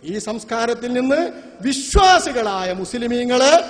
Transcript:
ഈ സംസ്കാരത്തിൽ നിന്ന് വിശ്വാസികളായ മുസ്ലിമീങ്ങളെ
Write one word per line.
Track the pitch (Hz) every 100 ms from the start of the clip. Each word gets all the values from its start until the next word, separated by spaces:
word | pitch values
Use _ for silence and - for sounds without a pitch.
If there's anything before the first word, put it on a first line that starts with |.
ഈ | 143 208
സംസ്കാരത്തിൽ | 202 226 - 226 233 233 240
നിന്ന് | 247 262 294 349 - - -
വിശ്വാസികളായ | 226 262 - - 370 359 330 247 214 190 185
മുസ്ലിമീങ്ങളെ | 185 185 240 233 240 247 247 269 330